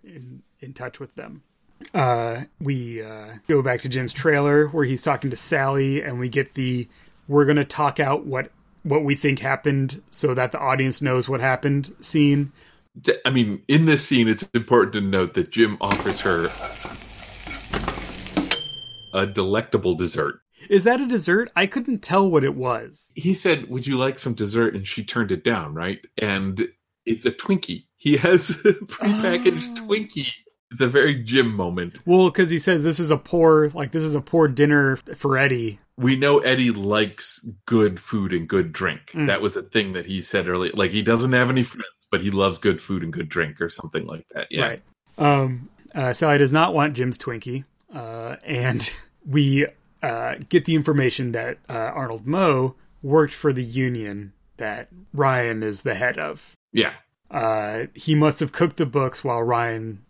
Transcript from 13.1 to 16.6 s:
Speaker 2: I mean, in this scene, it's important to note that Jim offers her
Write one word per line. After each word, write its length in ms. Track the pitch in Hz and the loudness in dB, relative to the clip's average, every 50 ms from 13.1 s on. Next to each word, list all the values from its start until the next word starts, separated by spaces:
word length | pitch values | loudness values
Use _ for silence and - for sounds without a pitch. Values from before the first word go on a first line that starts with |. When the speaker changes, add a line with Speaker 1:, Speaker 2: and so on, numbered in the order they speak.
| - - - | 0 0 0
Speaker 2:
I 40 | 127 | 0
mean, 320 | 131 127 117 104 101 - - - | 2 2 2 0 -2 -4 -2 2
in 180 | 139 156 160 | 4 4 6
this 200 | 160 147 143 - | 6 4 2 2
scene, 220 | - 139 123 113 110 | 2 2 4 4 4
it's 160 | 107 - - - - | 2 0 -2 -4 -4
important 400 | 117 113 - 127 117 98 101 107 | -2 2 4 6 6 6 4 2
to 80 | 104 | -2
note 320 | 101 98 98 95 92 85 - | -2 0 2 0 0 0 0
that 160 | 98 85 - | -2 -2 0
Jim 260 | - - 110 104 104 - | 2 2 2 2 2 0
offers 400 | - 101 101 90 - 98 - - | -2 -2 -2 -2 -2 -4 -4 -2
her 280 | - 98 87 85 82 85 - - | -2 0 0 0 0 -2 -4 -8